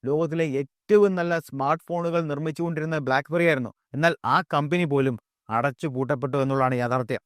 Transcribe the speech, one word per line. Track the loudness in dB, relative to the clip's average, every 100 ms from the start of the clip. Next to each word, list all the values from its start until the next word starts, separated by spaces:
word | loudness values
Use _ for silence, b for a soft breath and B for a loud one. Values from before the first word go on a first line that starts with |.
| 0
ലോകത്തിലെ | 0 0 0 -2
ഏറ്റവും | -2 -6 _ _ 6 6 2
നല്ല | -2 -2
സ്മാർട്ട് | -4 -4 -2 -2 -4
ഫോണുകൾ | -4 -2 -2
നിർമ്മിച്ചുകൊണ്ടിരുന്ന | -2 -4 -4 -4 -4 -4 -4 -4
BlackBerry | 0 -2 0 0
ആയിരുന്നു. | 2 2 -2 _ _
എന്നാൽ | 0 0 0 2
ആ | 2
കമ്പനി | 2 -2 0 0
പോലും | 2 2 0 -2 _ _ -4
അടച്ചു | 0 0 -2 -6
പൂട്ടപ്പെട്ടു | -4 -2 -2 -2 -2
എന്നുള്ളതാണ് | 0 2 2 0
യാഥാർത്ഥ്യം. | 0 -2 -2 -6